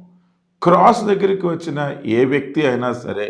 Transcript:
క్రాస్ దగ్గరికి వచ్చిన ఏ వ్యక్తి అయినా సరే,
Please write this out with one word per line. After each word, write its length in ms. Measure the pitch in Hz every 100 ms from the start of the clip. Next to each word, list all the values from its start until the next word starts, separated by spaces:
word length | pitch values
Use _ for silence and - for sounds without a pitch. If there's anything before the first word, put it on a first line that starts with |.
| - _ _ _ _ - 170
క్రాస్ 360 | 175 196 233 214
దగ్గరికి 360 | 190 190 190 175
వచ్చిన 260 | 165 165 143 143 135 120 117
ఏ 20 | 131
వ్యక్తి 300 | 143 139 156 143
అయినా 200 | 123 123 120
సరే, 220 | - 101